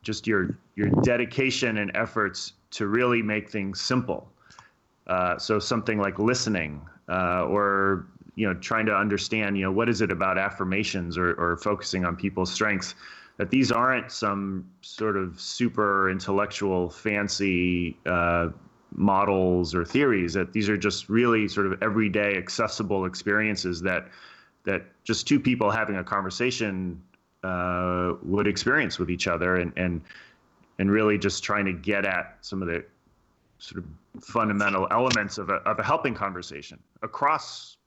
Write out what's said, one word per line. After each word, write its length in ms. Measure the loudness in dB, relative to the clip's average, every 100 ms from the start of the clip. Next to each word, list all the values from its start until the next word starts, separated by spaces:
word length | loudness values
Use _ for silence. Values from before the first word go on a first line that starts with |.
just 240 | -6 -6 0
your, 280 | 0 0 -6 _ -4
your 140 | 0 2
dedication 760 | 4 2 0 0 0 0 0 0
and 120 | -2 -2
efforts 560 | -2 0 -2 -2 -12 -14 _
to 160 | -6 0
really 340 | 2 4 2
make 300 | 2 -2 -4
things 300 | -6 -6 -6
simple. 500 | -2 -2 0 -6 -8 _ _ -20 -20 _ _ _ -4
Uh, 280 | 0 0 -2
so 220 | 0 0
something 400 | 2 -2 0 0
like 220 | 0 2
listening, 600 | 2 2 0 -2 -2 -8 -14 -20 -4
uh, 360 | -2 0 0 2
or, 600 | 2 2 2 2 0 -2 -18 -18 -4
you 100 | -2
know, 80 |
trying 320 | -2 -2 0 2
to 80 |
understand, 640 | 4 4 2 0 0 0 0
you 60 |
know, 80 | 0
what 160 | 2 2
is 120 | 2
it 120 | 0
about 260 | 0 0 2
affirmations 800 | 0 -2 -2 -2 -2 -4 -4 0
or, 160 | 0
or 220 | 2 0 0
focusing 480 | 0 -2 -2 -2
on 100 | -2
people's 380 | 0 -4 -2 -2
strengths, 420 | 0 0 0 -4 -12 -18 -20 -20 _
that 120 | 0
these 220 | 2 4
aren't 400 | 4 2 2 -2
some 560 | -4 -2 0 -2 -6 -8 -16
sort 340 | -18 -4 0 0
of 240 | -2 -6
super 720 | -10 -2 -2 2 2 4 2
intellectual, 800 | 0 0 0 0 -2 0 0 0
fancy, 1080 | -2 -2 -2 -2 0 0 2 2 0 -2 -6 -2
uh, 420 | 0 2 2 0 -4 -18 _ _
models 800 | 0 2 4 4 4 4 4 2
or 100 | 0
theories, 480 | 0 2 4 2 0
that 200 | -2 -2
these 160 | 0 0
are 80 | 2
just 320 | 0 -2 0
really 380 | 2 4 4 2
sort 200 | 0 0
of 160 | 0
everyday 540 | 0 2 2 2 2 0
accessible 680 | -4 -2 -2 0 -2 0
experiences 800 | -2 -4 0 2 2 0 -2 -2
that, 260 | -2 -2 -4 -18 -20 -20 _ _
that 180 | -2 -2 -4 _
just 220 | -4 -2 2
two 120 | 2
people 320 | 4 2 2
having 260 | 2 0 -4
a 80 |
conversation, 960 | -2 -2 -4 -2 -2 0 -2 -2 -6 -8 -14 _ _ _
uh, 680 | -6 -2 -2 0 0 0 0 -2
would 260 | -2 0 0
experience 500 | 0 2 2 2 -2
with 120 | -4
each 180 | -2 -2
other, 280 | 0 2 2
and, 160 | 0 -2
and, 240 | -2 -2 -6 -20 -20 _ _ _ _ _
and 120 | 2
really 260 | 4 4 4
just 280 | 2 -2
trying 200 | -2 0
to 80 | 0
get 320 | -2 0 0
at 320 | 2 -2 -4 -12
some 220 | -10 -6
of 40 | -2
the 180 | -4 -6 _ _ _ _ _ _ _
sort 260 | -14 -14
of 400 | -14 -16 _ -20
fundamental 640 | -6 0 2 2 2 2 2
elements 480 | 2 2 0 -2 -6
of 120 | -2
a, 60 | -2
of 220 | 0 -2
a 40 |
helping 300 | 0 0 0
conversation 640 | -4 -4 -6 -12 -14 -16 -20 _ _
across 720 | -10 -2 0 0 -4 -14 -18 -20